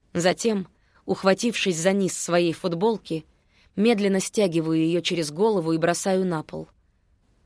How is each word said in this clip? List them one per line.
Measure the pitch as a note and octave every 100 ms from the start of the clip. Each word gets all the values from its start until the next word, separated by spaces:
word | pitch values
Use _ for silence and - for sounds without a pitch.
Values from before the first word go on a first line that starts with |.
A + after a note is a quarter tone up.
| _
Затем, | F3 F3+ E3 A#3 G3+ F3 _ _ _ -
ухватившись | F#3+ F#3+ F#3+ A#3 - G3 E3
за | F3+
низ | G3 F3+ -
своей | - F3 E3+
футболки, | D3+ F#3 E3+ A3 G#3+ - D#3+ - _ _ _ _
медленно | - A3 G#3 G3 G3
стягиваю | - - G3 D#3+ D#3+ D#3+
ее | D#3+ E3+
через | E3 E3+ D3
голову | D3+ A3 G3+ D#3+
и | D#3+
бросаю | E3+ E3+ G3 F#3+ F#3+
на | D#3+
пол. | - D#3 D#3+ _ _ _ _ _ _ _